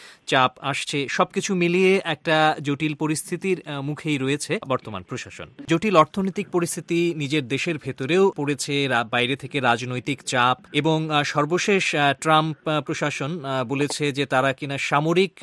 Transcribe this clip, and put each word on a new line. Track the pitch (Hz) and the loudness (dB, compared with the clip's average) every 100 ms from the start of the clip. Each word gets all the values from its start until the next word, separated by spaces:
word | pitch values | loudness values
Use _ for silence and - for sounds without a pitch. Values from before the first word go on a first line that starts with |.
| - - - | -20 -18 0
চাপ | 139 127 - | 2 2 0
আসছে | 139 143 - 147 127 | -6 -6 -4 -4 -2
সবকিছু | - - - - 185 | 0 0 -2 -2 0
মিলিয়ে | 175 175 185 190 | 2 4 4 2
একটা | - 156 - 156 156 156 | 0 -4 0 2 4 2
জটিল | 143 139 156 147 | -2 -2 -2 -2
পরিস্থিতির, | 156 151 - 175 190 185 - | -2 -2 -6 -6 -2 -4 -4
আহ, | 143 | -8
মুখেই | 139 147 156 143 | -6 -6 -2 -2
রয়েছে | 131 143 - 139 - | 0 -2 -2 -6 -2
বর্তমান | 127 - 101 | -4 -4 -12
প্রশাসন। | 87 127 - - 80 - - | -10 -10 -12 -14 -16 -10 -2
জটিল | 165 214 180 | 0 4 6
অর্থনৈতিক | 151 - 190 185 202 | 6 2 -4 -4 -2
পরিস্থিতি | 180 170 - - 170 170 160 | 0 0 -2 -2 0 0 -2
নিজের | 143 151 123 | -2 -2 -2
দেশের | 135 - 156 | -2 -2 -4
ভেতরেও | - 131 135 175 196 - | -6 -6 0 4 4 2
পড়েছে, | 143 147 - 143 139 | -2 -2 -2 -2 2
রা-, | 120 | 0
বাইরে | 117 120 123 135 | 2 0 0 -2
থেকে | 135 143 | -4 0
রাজনৈতিক | 127 120 123 123 135 139 | 2 2 0 -6 -4 -6
চাপ | - 127 123 127 - | -2 2 2 2 -2
এবং, | 143 147 160 156 | -2 2 2 0
আহ, | 151 | 0
সর্বশেষ, | 143 151 151 220 - 196 - 160 | 0 0 0 0 2 0 2 2
আহ, | 143 135 | 2 2
ট্রাম্প, | 160 156 160 151 - | 2 2 2 -2 -4
আহ, | 151 | -4
প্রশাসন, | 139 160 147 139 139 175 135 | -2 -4 -4 -4 -6 -6 -6
আহ, | 131 | -4
বলেছে | 123 135 143 - 147 | -2 -2 -2 -2 -2
যে | 135 139 | -2 0
তারা | 131 135 | 2 2
কিনা | 131 143 139 | 0 -6 -6
সামরিক | - 143 156 170 190 - | 0 2 2 4 2 0